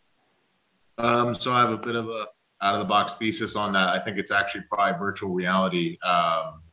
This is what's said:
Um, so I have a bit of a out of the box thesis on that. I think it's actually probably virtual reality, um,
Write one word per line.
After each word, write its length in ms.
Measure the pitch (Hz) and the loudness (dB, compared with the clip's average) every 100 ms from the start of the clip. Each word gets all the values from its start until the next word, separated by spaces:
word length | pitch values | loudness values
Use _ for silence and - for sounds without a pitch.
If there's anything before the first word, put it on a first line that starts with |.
| _ _ _ _ _ _ _ _ _ - | _ _ _ _ _ _ _ _ _ -2
Um, 380 | 117 120 120 113 | 2 4 2 0
so 160 | 127 | 2
I 100 | 123 | 4
have 80 | 120 | 2
a 80 | 107 | 0
bit 180 | 117 117 | -2 -4
of 140 | 110 | -4
a 160 | 113 107 - _ - | -6 -10 -14 _ -2
out 140 | 98 104 | 0 2
of 40 | |
the 60 | 98 | 2
box 300 | 104 98 - | 2 2 -2
thesis 420 | 110 - 107 107 | -2 -2 -2 -2
on 160 | 104 | 0
that. 160 | 98 92 | 2 2
I 100 | 92 | 0
think 180 | - 98 | -2 -6
it's 140 | 95 | -2
actually 320 | 101 98 - - | -2 -2 -6 -6
probably 260 | 101 98 87 | 0 2 0
virtual 360 | 98 98 98 | -4 -4 -4
reality, 640 | 90 90 95 95 87 85 82 | -2 2 2 2 0 -2 -2
um, 640 | 92 87 85 82 80 80 - | 0 2 2 0 -4 -10 -20